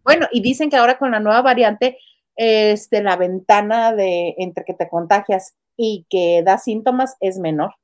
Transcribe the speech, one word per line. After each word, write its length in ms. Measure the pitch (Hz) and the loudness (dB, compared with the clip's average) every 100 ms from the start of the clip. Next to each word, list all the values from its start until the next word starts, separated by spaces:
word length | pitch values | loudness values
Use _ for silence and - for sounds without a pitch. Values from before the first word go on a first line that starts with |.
Bueno, 240 | 262 330 285 | 0 2 0
y 100 | 240 | -2
dicen 260 | 220 269 302 | -2 -2 0
que 80 | 269 | 2
ahora 220 | 240 254 | 2 2
con 140 | 269 | -2
la 80 | 214 | -2
nueva 220 | 214 226 | 0 2
variante, 540 | 262 240 226 214 254 254 _ _ _ | 2 2 2 0 -4 -4 _ _ _
este, 680 | - 226 220 214 208 - 240 | -4 0 2 2 0 -2 -2
la 120 | 202 180 | 0 0
ventana 800 | 180 185 185 208 208 226 226 | -2 0 2 4 2 0 0
de 400 | 220 190 175 175 - | 0 0 -2 -4 -6
entre 260 | 185 175 | -8 -8
que 100 | - | -10
te 140 | 175 165 | -8 -6
contagias 680 | 170 170 202 208 190 - _ _ - | -4 -2 -2 0 -4 -4 _ _ -6
y 300 | 226 208 - | -4 -4 -4
que 320 | 190 170 170 | -2 2 2
da 140 | 175 190 | 2 0
síntomas 580 | - 220 247 254 262 - | 0 -4 -2 -2 -2 -4
es 180 | 190 190 | -6 -4
menor, 380 | 165 151 190 - | -4 -4 -6 -8